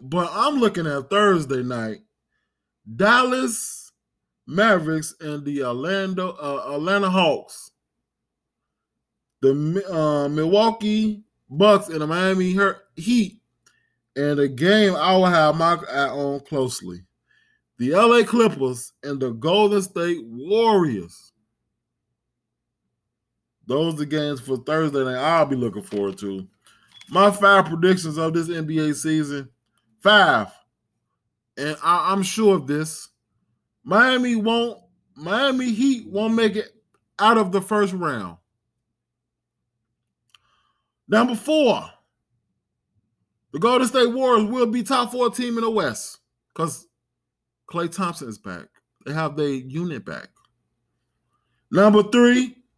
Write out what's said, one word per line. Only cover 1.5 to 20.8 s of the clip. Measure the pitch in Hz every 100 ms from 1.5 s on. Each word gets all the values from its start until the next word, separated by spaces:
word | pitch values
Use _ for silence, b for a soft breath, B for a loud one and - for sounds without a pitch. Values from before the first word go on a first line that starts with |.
| 131
night. | 123 120 110 101 _ _ _ _ _ _ _ _ 107
Dallas | 113 202 240 254 254 254 214 - - - _ _ _ _ _ -
Mavericks | 165 226 185 156 156 151 -
and | 156 147
the | 143 143
Orlando, | 123 123 160 196 190 185 185
uh, | - 147 135 120
Atlanta | 143 170 202 190
Hawks. | 190 165 120 - - - _ _ _ _ _ _ _ _ _ _ _ _ _ _ _ _ _
The | 135
Mi-, | 143 151 190 190
uh, | 165 151 147 143
Milwaukee | 151 165 202 226 214 214 214 214 208 - _ _
Bucks | 143 214 196 190
and | 160
the | 151
Miami | 175 185 190 185
Her-, | 190 196 - _
Heat. | - 180 247 196 - _ _ _ _ _ _ _
And | 135 147 143
the | 135
game | 127 175 214 202
I | 160 175
will | 190 180
have | 170 151
my | 160 165 165 -
eye | 135 139
on | 139 143 139
closely. | - 143 127 - 92 87 - _ _ _ _ _ _ -
The | 123
L | 180 233
A | 240
Clippers | 208 233 220 147 131 123 - _
and | 143 139
the | 131
Golden | 113 151 202 208 202
State | 185 175 175 170
Warriors. | 113 117 160 220 226 202